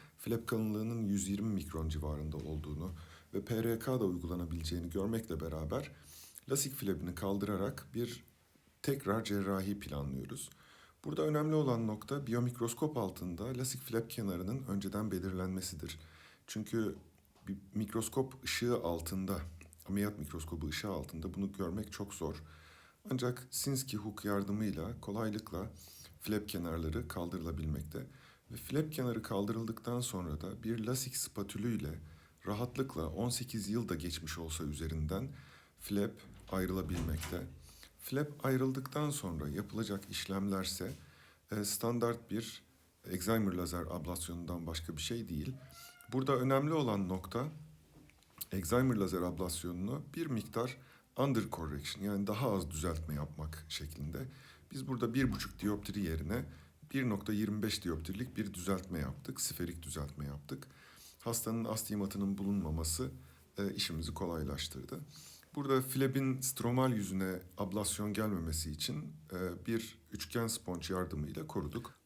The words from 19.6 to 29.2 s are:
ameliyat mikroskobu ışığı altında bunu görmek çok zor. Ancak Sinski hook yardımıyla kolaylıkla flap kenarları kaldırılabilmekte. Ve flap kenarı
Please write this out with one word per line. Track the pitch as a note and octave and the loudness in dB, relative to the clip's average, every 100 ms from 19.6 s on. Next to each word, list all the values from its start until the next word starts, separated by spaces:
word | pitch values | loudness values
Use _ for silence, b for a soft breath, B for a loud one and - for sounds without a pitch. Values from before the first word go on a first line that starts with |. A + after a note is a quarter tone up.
| - - - | -18 -18 -2
ameliyat | G2 G#2 G2+ | 2 2 0
mikroskobu | D2 E2 E2 E2 D#2 | -6 -6 -4 -2 -2
ışığı | D2+ G#2 | -2 -2
altında | E2 C#2 D#2+ F2+ | -2 -4 -4 -4
bunu | G2 G2 | 0 -2
görmek | - F2 G2 G#2 | 0 -2 -2 -4
çok | - G2 | -4 -6
zor. | - D#2+ D#2+ - B B B B B - | -2 -4 -4 -10 B B B B B -4
Ancak | C3 B2 B2 - | 0 0 -2 -6
Sinski | - C#3+ C3+ C3+ G#2 | -2 0 0 0 -2
hook | G#2 G2+ | -4 -2
yardımıyla | G#2 G2+ G2+ G#2 G#2+ D2 F#2 B2 | 2 2 4 2 2 2 -2 -4
kolaylıkla | - G#2 A2 G#2+ - F2 A#2 B B B B - | -4 0 0 -2 -4 -4 -4 B B B B -10
flap | - G#2+ - | 0 0 0
kenarları | F2+ E2+ E2 D#2+ A2+ - | -2 0 0 0 0 -2
kaldırılabilmekte. | F#2 F2 F2+ D#2+ C#2+ D#2 C#2+ D#2+ - C3 B B B - | -2 -2 -2 -2 -2 0 -2 -2 -6 -8 B B B -12
Ve | A#2+ | -10
flap | - C#3 D#3 | -2 0 0
kenarı | D3+ B2 A2 | 0 0 0